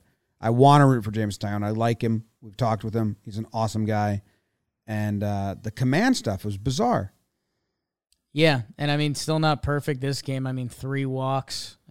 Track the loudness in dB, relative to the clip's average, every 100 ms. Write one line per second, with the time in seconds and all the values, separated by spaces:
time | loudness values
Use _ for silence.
0 | _ _ _ -6 0 6 8 10 8 4
1 | 0 -4 -4 -4 -4 -2 -2 0 0 0
2 | 0 -2 -6 _ -12 -4 -2 -2 -2 -2
3 | -2 -4 -10 -10 -6 -4 -2 -2 0 0
4 | 0 -2 -6 _ _ _ _ _ -8 -4
5 | -2 -2 -2 -4 -4 -6 -8 -4 0 2
6 | 2 0 -2 -4 -6 -6 -4 -2 0 -2
7 | -4 _ _ _ _ _ _ _ _ _
8 | _ _ _ 2 4 2 -2 -4 -2 0
9 | 0 -2 -2 0 2 0 -2 -2 -2 -4
10 | -4 -4 -6 -6 -4 -6 -8 -8 -6 -4
11 | -4 -4 -2 -4 -4 -10 -12 -18 _